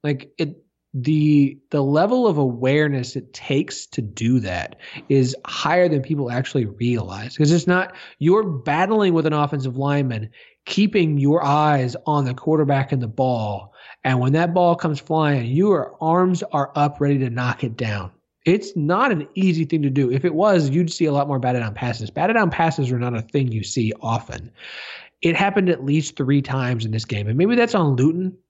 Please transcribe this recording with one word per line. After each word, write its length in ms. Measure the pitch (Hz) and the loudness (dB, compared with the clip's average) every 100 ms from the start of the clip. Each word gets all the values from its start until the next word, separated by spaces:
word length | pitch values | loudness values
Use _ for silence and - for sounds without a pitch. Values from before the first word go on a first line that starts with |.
Like, 300 | 147 139 - - | -2 -4 -8 -6
it, 260 | 156 - _ _ _ | -6 -6 _ _ _
the, 640 | 131 127 156 151 147 139 - _ | -6 0 2 4 4 4 0 _
the 120 | 151 | -2
level 440 | 139 147 196 254 233 | 2 2 2 2 2
of 120 | 151 | 2
awareness 760 | 135 120 131 147 151 135 120 | 0 0 0 2 2 0 -4
it 200 | 135 - | -10 -12
takes 500 | - - 135 107 - - | -18 -2 -2 -2 -8 -8
to 120 | - | -8
do 400 | 107 104 113 127 | -8 -4 0 2
that 360 | 98 87 - - - - - | 0 -6 -8 -14 -18 -18 0
is 260 | 135 127 131 | 2 2 -2
higher 460 | - - 156 175 180 | -10 -6 0 2 2
than 100 | 147 | 2
people 300 | 131 151 123 | -2 -4 -2
actually 340 | 120 131 139 | -4 -2 -2
realize. 720 | 107 - 120 117 92 95 113 - | -2 -2 -2 0 -4 -10 -12 0
'Cause 160 | 151 | 4
it's 140 | 170 180 | 4 2
not, 280 | 180 190 - - - | 0 0 -10 -20 -2
you're 300 | 151 202 202 | 2 2 2
battling 640 | 139 117 151 190 220 196 | -4 -2 0 2 2 2
with 140 | 165 156 | 2 2
an 80 | |
offensive 420 | 151 147 147 131 123 | 0 0 -2 -4 -4
lineman, 540 | 139 143 131 113 110 - - _ | 0 0 0 -4 -8 -14 -20 _
keeping 540 | - - 208 214 160 147 | -6 0 2 2 2 2
your 260 | 139 160 | 2 2
eyes 520 | 139 147 151 143 127 117 - | 2 2 4 2 0 -4 -2
on 180 | 147 | 0
the 80 | 131 | 0
quarterback 600 | 127 - 156 143 139 135 | -4 0 0 2 0 0
and 100 | 135 | -2
the 60 | 117 | -4
ball. 680 | 110 127 120 107 98 - - - - | -2 0 0 -4 -6 -12 -20 -20 -6
And 160 | 131 131 | -2 0
when 120 | 127 | 2
that 220 | 151 170 | 2 2
ball 200 | 180 175 | 2 2
comes 260 | 170 165 147 | 2 -2 -4
flying, 480 | - 156 151 143 117 | -2 0 2 0 0
your 480 | 139 202 175 - - | 0 2 2 -2 -4
arms 420 | 160 175 185 175 | 0 2 2 0
are 300 | - 147 139 | -2 -4 -2
up 240 | 151 147 143 | 0 0 0
ready 200 | 143 143 | 0 2
to 100 | 131 | 0
knock 340 | 117 123 117 | -2 -4 -4
it 140 | 123 117 | -6 -6
down. 340 | 113 104 92 _ _ _ | -6 -6 -8 _ _ _
It's 320 | - 202 202 175 | 0 0 0 -4
not 360 | 147 185 269 | 0 2 2
an 160 | 180 143 - | 0 -4 0
easy 280 | 190 165 | 0 2
thing 180 | 151 165 | 0 0
to 80 | 143 | 0
do. 200 | 135 131 | 0 0
If 140 | 131 | 0
it 100 | 170 | 0
was, 340 | 151 208 185 143 | 2 4 4 2
you'd 240 | 151 170 | 0 0
see 120 | - | 0
a 80 | 156 | 0
lot 160 | 143 143 | 2 0
more 100 | 135 | 0
batted 220 | 123 127 | 0 -2
down 140 | 117 | -4
passes. 360 | 104 123 113 101 | -4 -6 -6 -8
Batted 240 | - 180 | -2 0
down 160 | 233 185 | 2 0
passes 400 | - 165 156 127 | 2 0 0 -2
are 80 | 127 | -2
not 180 | 123 120 | -2 -4
a 60 | |
thing 300 | 113 143 131 | -4 -2 -2
you 100 | 110 | -4
see 300 | 101 - 110 107 | -4 -2 -2 -4
often. 500 | 113 113 - - 82 _ - - - - - _ | -4 -4 -6 -14 -14 _ -18 -16 -16 -18 -20 _
It 160 | 170 165 | 0 2
happened 320 | 202 202 185 | 2 2 0
at 160 | 165 | 0
least 320 | 135 151 147 - | 0 0 0 -4
three 260 | 135 143 | 2 2
times 420 | 139 135 123 123 | 0 -4 -2 -2
in 60 | 110 | -2
this 140 | 110 | -4
game. 240 | 107 107 104 | -4 -6 -2
And 100 | 123 | 0
maybe 160 | 190 | 2
that's 220 | 240 233 220 | 2 2 2
on 180 | 156 | 2
Luton. 420 | 127 143 170 185 180 | 4 2 2 -4 -8